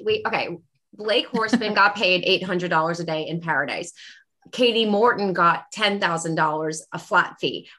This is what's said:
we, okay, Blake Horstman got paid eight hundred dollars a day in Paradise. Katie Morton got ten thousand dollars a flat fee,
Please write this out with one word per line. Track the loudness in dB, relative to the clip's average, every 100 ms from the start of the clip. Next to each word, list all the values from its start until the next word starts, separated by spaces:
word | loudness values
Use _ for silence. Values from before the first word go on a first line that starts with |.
we, | -2 -2 -2
okay, | -4 -4 -8 _ _ _
Blake | -8 -2 0 0
Horstman | -2 0 0 2 4
got | 4 4
paid | 2 2 2
eight | 0
hundred | 0 -4 0
dollars | 0 0 -2
a | -4
day | -6 -4
in | -6
Paradise. | -2 -2 -2 -6 -8 -14 -20 -20 _ _ _
Katie | 0 2 2 2
Morton | 2 2 2 0
got | 2 2 2 -4
ten | -2 -2 0
thousand | -2 -2 -2 0
dollars | 0 0 -4 -6 -10
a | -12
flat | -2 0 0 -2
fee, | -6 -6 -10